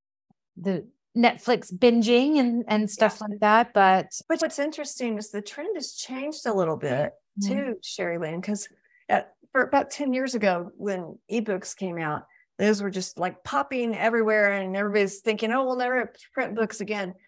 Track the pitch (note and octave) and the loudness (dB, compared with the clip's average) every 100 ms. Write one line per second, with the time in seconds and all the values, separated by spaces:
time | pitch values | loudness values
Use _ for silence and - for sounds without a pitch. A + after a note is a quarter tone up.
0 | _ _ _ _ _ - F#3 F3+ - _ | _ _ _ _ _ -8 -4 -4 -6 _
1 | _ B3 A#3 - - A#3 - F3+ A#3+ A#3 | _ 4 4 4 0 0 -2 4 6 6
2 | A3 A#3+ C#4 D4+ B3 A#3 G#3+ G#3+ G#3+ - | 6 4 6 4 2 0 0 0 0 2
3 | G#3+ G#3 G#3+ G#3 G#3 A3 - G#3 F#3+ F#3+ | 2 2 -8 0 4 6 6 6 6 6
4 | - - - E4 D#4 - D4 D4+ C#4 - | 2 -8 -4 -2 0 -2 -4 -4 -10 -6
5 | A#3+ G#3 G#3+ G#3 G#3 - E4+ F#4 B3 - | -4 -4 -6 -8 -8 -8 -6 -6 -8 -10
6 | - C4 C#4+ D4+ B3 G3+ E3 D#3 C#3+ B2+ | -10 -6 -6 -6 -2 0 0 -2 -2 -2
7 | D#3 - _ G3+ G3+ C4+ C4+ G#3+ - - | -2 -6 _ -6 -2 -2 -2 -6 -10 -6
8 | F3 E3+ D#3+ E3 G3 G#3 - _ _ _ | -4 -4 -4 -6 -4 -6 -8 _ _ _
9 | - - - _ _ C4+ - C#4 - - | -2 -2 -2 _ _ -2 2 0 0 -4
10 | C#4+ B3+ C4 B3 G3+ F3 F3 - G3+ F#3 | -4 -2 -2 0 0 0 -4 -8 -6 -6
11 | D#3+ - - A3 A3 F#3 - - F#3+ E3+ | -8 -14 -6 -4 -2 -4 -6 -8 -6 -4
12 | D#3 D3+ - _ _ - G3+ G#3 G3+ F#3+ | -4 -6 -8 _ _ 0 2 2 0 -4
13 | F#3 - F3+ - - C4+ C4+ C4 A#3 G3 | -8 -4 -6 -6 -4 -4 -2 -2 -4 -2
14 | G#3+ A#3 A3 G#3+ G3+ G3+ F#3+ F#3+ G#3 G#3 | 0 2 2 4 4 2 -2 -2 0 0
15 | G3 G3 A3+ G#3+ A3 B3+ C4 B3 B3 B3+ | 0 -2 -2 -2 0 0 0 -2 -2 -2
16 | A#3 - - - A#3+ G#3+ A3 - F#3+ G#3 | -4 -10 -10 -6 -4 -2 -4 -4 -6 -6
17 | F#3 F#3 | -8 -10